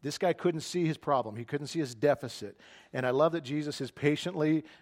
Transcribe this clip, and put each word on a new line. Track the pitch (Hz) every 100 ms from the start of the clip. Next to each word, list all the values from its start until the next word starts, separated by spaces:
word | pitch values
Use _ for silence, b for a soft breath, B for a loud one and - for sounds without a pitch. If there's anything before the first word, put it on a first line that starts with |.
This | 139 -
guy | 185
couldn't | 160 175 160
see | - 180 165
his | 151
problem. | - 139 110 107
He | 117
couldn't | 147 143
see | 165
his | 147 117
deficit. | 147 139 127 - 101 - B B B
And | 131 127
I |
love | 127 156
that | 165
Jesus | 131 147 147 147
is | 131
patiently, | - 147 147 - 190 156 156 - B